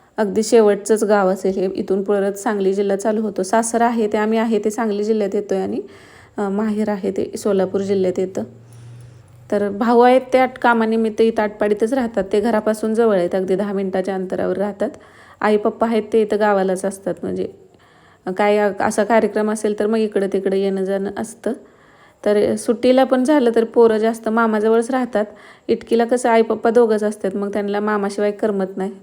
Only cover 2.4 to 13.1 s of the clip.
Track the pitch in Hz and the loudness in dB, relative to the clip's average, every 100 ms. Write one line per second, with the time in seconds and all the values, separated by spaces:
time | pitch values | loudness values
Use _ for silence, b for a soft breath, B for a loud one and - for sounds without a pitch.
2.4 | 233 208 190 190 202 196 220 214 220 196 | -4 0 0 0 0 0 0 -2 -2 -4
3.4 | 185 226 233 226 233 233 214 214 214 226 | 0 0 0 0 0 2 0 0 0 0
4.4 | 226 214 214 214 226 202 208 220 196 202 | 0 0 -2 -2 -2 -2 -2 0 0 -2
5.4 | 202 190 196 240 - B B B B - | -2 -2 -2 -6 -8 B B B B -6
6.4 | 202 196 220 208 208 202 196 190 - 226 | -4 -2 -2 -2 -2 -2 -4 -4 -6 -4
7.4 | 220 196 190 196 196 196 185 180 185 208 | 0 0 0 -2 -2 0 0 -2 -4 -6
8.4 | 226 - B B B B B B B - | -10 -14 B B B B B B B -20
9.4 | - 208 202 202 233 233 247 254 254 254 | -4 -2 -2 -2 2 6 6 6 4 2
10.4 | 254 254 240 233 220 226 220 214 226 226 | 2 0 2 2 2 0 -2 2 2 2
11.4 | 214 214 208 208 220 269 233 208 190 208 | -4 -2 -2 0 0 -2 -2 -4 -2 0
12.4 | 220 214 214 214 220 220 226 | 0 0 0 -2 -2 2 2